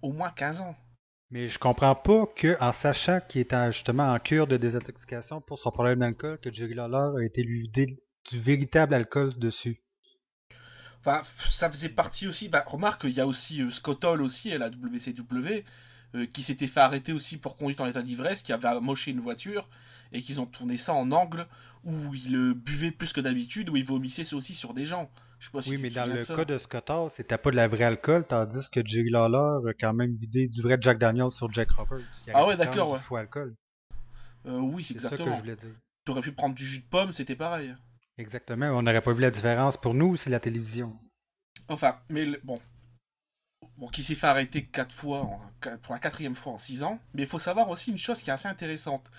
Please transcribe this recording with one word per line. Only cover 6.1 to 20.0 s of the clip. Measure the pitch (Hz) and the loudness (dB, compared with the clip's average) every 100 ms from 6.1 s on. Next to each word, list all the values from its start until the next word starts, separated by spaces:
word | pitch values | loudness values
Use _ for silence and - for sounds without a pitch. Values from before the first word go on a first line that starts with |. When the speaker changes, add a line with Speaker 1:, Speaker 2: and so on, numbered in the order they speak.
| 113 151 156 | 0 -6 -6
Speaker 2:
que | 127 | -8
Jerry | 110 113 | -6 -6
Lawler | 113 117 131 143 139 | -6 -2 0 2 2
a | 117 | 0
été | 123 | 0
lui | 117 117 | -2 -2
vider | 113 110 135 135 _ _ - | -2 2 2 0 _ _ -10
du | 120 | -4
véritable | 117 143 135 160 151 | 2 2 4 4 6
alcool | 139 113 143 139 123 | 4 2 0 0 0
dessus. | 113 - 120 113 _ _ _ _ _ _ _ - - - - - | -2 -2 -6 -8 _ _ _ _ _ _ _ -20 -20 -20 -20 -8
Speaker 1:
Enfin, | 139 151 | 0 0
f-, | 151 - - | -2 -6 0
ça | - 170 | 2 2
faisait | 147 156 | 0 -4
partie | - - - 196 | 0 0 0 -4
aussi, | 180 208 | -4 0
bah, | 156 143 | 0 0
remarque, | 147 208 208 143 | 0 0 0 -2
il | |
y | 127 | 0
a | 135 | 0
aussi, | 131 - 151 | 0 -2 -2
euh, | 127 | -2
Scott | - - 139 | -2 -2 0
Hall | 175 165 | 2 2
aussi | 135 127 220 | 2 -2 -4
à | 160 | -4
la | 117 | -4
W | 123 123 120 | -6 -8 -6
C | 123 | -8
W, | 120 120 127 147 214 208 - - - _ 123 | -10 -6 -6 -4 -4 -6 -18 -20 -20 _ -6
euh, | 120 | -6
qui | - | -6
s'était | 139 135 139 | -6 -4 -2
fait | - | 6
arrêter | 165 139 131 | 6 4 -4
aussi | 156 - 156 | -6 -6 -8
pour | - - | -10 -6
conduite | 143 139 | -6 -2
en | 127 | -4
état | 123 | -4
d'ivresse, | 123 120 147 196 | -6 -4 -4 -4
qui | - | -4
avait | 117 123 | -2 0
amoché | 120 123 135 - | 0 -2 -4 -4
une | 127 | -6
voiture, | 120 113 190 208 196 - - - | -6 -8 -6 -8 -8 -16 -20 -20